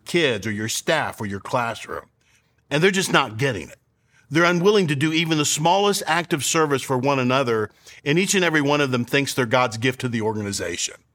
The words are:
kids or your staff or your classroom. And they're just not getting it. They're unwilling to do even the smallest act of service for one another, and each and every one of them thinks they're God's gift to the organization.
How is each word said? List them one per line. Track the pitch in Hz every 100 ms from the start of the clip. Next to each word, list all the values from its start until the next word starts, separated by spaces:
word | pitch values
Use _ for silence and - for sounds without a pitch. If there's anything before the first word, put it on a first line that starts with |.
| -
kids | 175 147 107 104
or |
your | 104 113
staff | - - 160 107 -
or | 107
your | 98
classroom. | - 127 117 107 - 78 - _ _ _ _ _ -
And | 143
they're | 185
just | 190 160
not | 160 131 110
getting | 139 101 67
it. | - _ _ _ _ -
They're | 147
unwilling | 175 175 190 214 165
to | 147
do | 156
even | 160 165 156
the | 147
smallest | - 165 190 202 202 -
act | 165 170
of | 165 -
service | 165 156 135
for | - 131
one | 135 135
another, | 123 131 127 113 104 _ - - 143
and | 160
each | 196 196
and | 170
every | 156
one | 143 147
of | 139
them | 123
thinks | 117 143 135
they're | - 120
God's | 127 127 113
gift | 127 127
to | 127
the | 113
organization. | 107 107 101 98 90 87 - - _